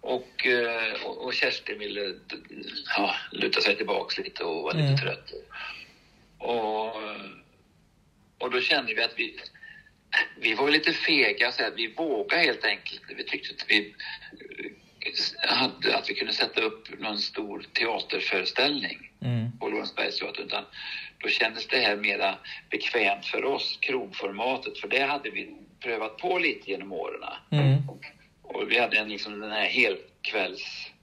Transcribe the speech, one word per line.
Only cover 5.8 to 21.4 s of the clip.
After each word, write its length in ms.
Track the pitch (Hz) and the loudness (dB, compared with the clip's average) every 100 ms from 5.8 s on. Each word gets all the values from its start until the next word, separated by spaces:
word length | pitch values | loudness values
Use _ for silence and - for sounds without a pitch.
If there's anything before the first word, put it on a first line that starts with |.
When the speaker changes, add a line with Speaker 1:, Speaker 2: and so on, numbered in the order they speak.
| - - _ _ _ _ | -18 -20 _ _ _ _
Speaker 1:
Och, 580 | 123 117 110 110 110 110 107 104 98 85 _ _ _ _ _ _ _ _ _ _ | -2 0 2 0 -2 -4 -8 -10 -12 -16 _ _ _ _ _ _ _ _ _ _
och 120 | 123 | -2
då 100 | 123 | 0
kände 340 | - - 120 | 4 4 4
vi 80 | 110 | 0
att 120 | 113 - | 0 0
vi, 200 | 113 - - - - - - _ _ - - - | -4 -4 -16 -18 -20 -20 -20 _ _ 0 0 0
vi 140 | 113 | 0
var 160 | 107 139 | 4 6
lite 220 | 151 160 | 6 4
fega, 600 | 160 - 151 113 101 120 | 2 4 6 4 4 0
så 120 | 123 | 2
att 80 | 113 107 | -2 -2
vi 180 | 113 | -6
vågade 480 | 110 165 120 101 110 | -2 0 0 2 4
helt 220 | 143 113 | 4 4
enkelt. 380 | 110 98 - - - - | 0 -2 -6 -14 -14 -10
Vi 80 | |
tyckte 300 | - 95 - | -6 -6 -6
att 100 | - - | -10 4
vi, 240 | 107 104 - - - - - - - - - - - | 4 4 -10 -12 -10 -14 -18 -18 -12 -12 -12 -20 -10
eh, 500 | - - - - - - | -6 -2 -2 -2 0 2
hade, 400 | - - - - | 2 2 2 2
att 140 | - | 0
vi 40 | |
kunde 180 | - - | -4 -2
sätta 280 | - 123 - | 0 0 2
upp 400 | 110 107 - - | 0 -2 -14 -8
någon 180 | 98 104 | -4 -2
stor 480 | - - 104 101 - | -2 -4 -6 -8 -4
teaterföreställning 1300 | - 113 107 - 95 - 101 90 - 127 147 - - - _ | 0 2 0 -2 -2 0 0 0 4 4 4 -2 -6 -14 _
Speaker 2:
Mm. 360 | 127 120 113 - | 0 2 0 -2
Speaker 1:
på 100 | 104 | -2
Lorensbergsteatern, 800 | 107 - - - - - - - | -2 -2 -2 -2 0 -4 -6 -4
utan 180 | - - - - - - - | -4 -4 -10 -10 -8 -10 -6
då 100 | - | 0
kändes 380 | - | 2